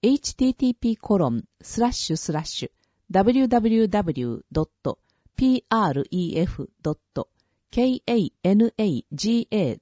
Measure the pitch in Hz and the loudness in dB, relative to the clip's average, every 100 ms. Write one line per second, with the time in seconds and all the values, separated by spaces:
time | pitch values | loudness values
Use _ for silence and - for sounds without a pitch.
0 | 220 285 - - 254 - 254 240 233 220 | 0 2 -2 0 0 2 -2 0 -2 -4
1 | - 196 139 117 - _ - - 240 - | 0 0 2 -2 -6 _ -12 -2 -2 -2
2 | - 160 - 151 156 - - - _ _ | -4 -4 -4 -6 -6 -10 -10 -14 _ _
3 | _ 185 202 254 254 240 220 226 214 208 | _ 2 4 2 2 2 4 2 2 0
4 | 175 135 123 113 - 156 156 _ - - | -2 -4 -4 -6 -4 -4 -4 _ -8 -8
5 | _ _ _ - 262 254 - 226 185 135 | _ _ _ -2 2 2 0 0 2 0
6 | - 180 175 - 170 - - _ - - | -2 -4 -2 -2 -2 -4 -14 _ -6 -6
7 | _ 160 - _ _ _ _ - 254 254 | _ -10 -10 _ _ _ _ -2 0 -2
8 | - 240 160 - 180 202 226 - 214 127 | -2 0 0 -2 2 4 2 0 -2 -2
9 | - 147 214 233 - 214 147 - | -6 -6 -2 -2 0 -2 -2 -4